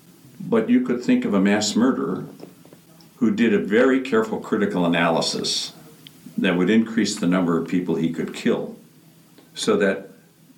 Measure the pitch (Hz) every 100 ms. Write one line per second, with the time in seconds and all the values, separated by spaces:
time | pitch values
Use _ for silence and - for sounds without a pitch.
0 | - - - - - 113 110 123 - 123
1 | - 123 110 98 98 104 - - 127 -
2 | - - - - - - - - - -
3 | - - 113 101 117 101 87 107 131 131
4 | - 113 110 98 - 104 101 90 87 87
5 | 85 - - - - - - - - -
6 | - - - - 92 90 92 113 113 -
7 | 104 - 87 92 85 82 80 90 85 80
8 | 82 82 - - 120 - - - - _
9 | - _ _ _ - - - 101 98 -
10 | - - _ _ _